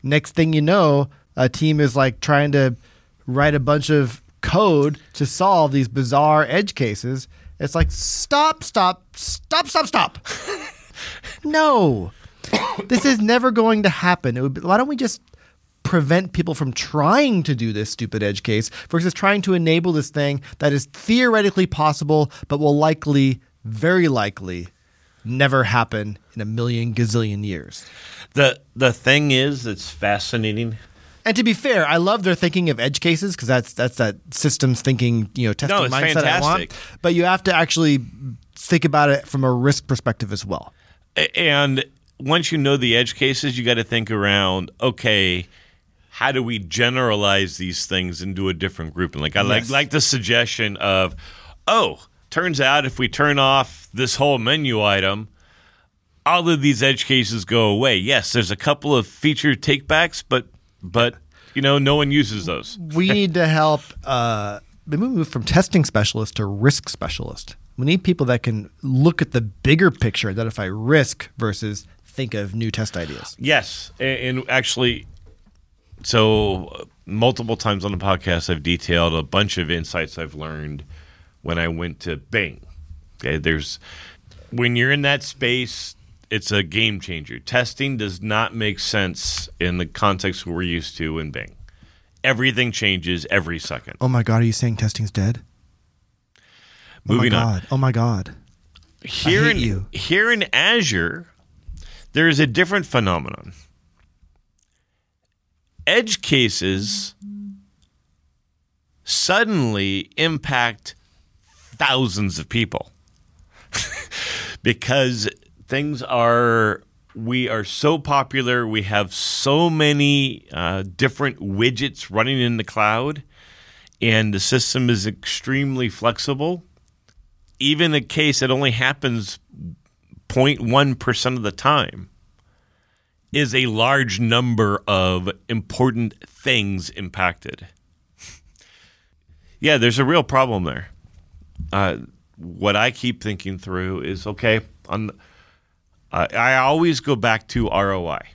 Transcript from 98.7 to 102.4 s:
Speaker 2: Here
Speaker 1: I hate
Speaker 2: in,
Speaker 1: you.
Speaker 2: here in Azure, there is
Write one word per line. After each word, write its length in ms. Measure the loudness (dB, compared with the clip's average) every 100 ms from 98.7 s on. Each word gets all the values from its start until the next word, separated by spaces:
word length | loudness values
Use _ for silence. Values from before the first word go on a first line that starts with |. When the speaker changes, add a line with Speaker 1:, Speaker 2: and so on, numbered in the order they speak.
| _ _ _
Speaker 2:
Here 380 | -12 -4 0 2
Speaker 1:
I 20 |
hate 120 | 2 2
Speaker 2:
in, 60 |
Speaker 1:
you. 240 | 0 -2 -6
Speaker 2:
here 400 | -10 0 2 2
in 120 | 0 0
Azure, 760 | 2 2 2 2 0 -2 -4 -14 _ _ _ -18 -18 -18 -20 -6
there 160 | 2 2
is 120 | 4